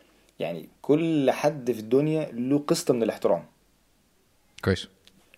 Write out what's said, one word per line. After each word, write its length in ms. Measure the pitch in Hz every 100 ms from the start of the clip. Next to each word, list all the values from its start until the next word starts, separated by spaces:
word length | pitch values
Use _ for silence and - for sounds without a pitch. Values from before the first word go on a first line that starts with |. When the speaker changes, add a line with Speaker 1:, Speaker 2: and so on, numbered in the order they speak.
| _ _ _ -
Speaker 1:
يعني 300 | 160 - - _
كل 480 | - 151 165 151 131
حد 420 | - 151 151 120
في 80 | 113
الدنيا 520 | 110 135 156 156 -
له 260 | 117 127 143
قسط 320 | 147 165 -
من 120 | 123
الاحترام. 420 | 107 - 107 85 76 _ _ _ _ _ _ _ _ _ _ -
Speaker 2:
كويس. 240 | - 92 - _ - _ _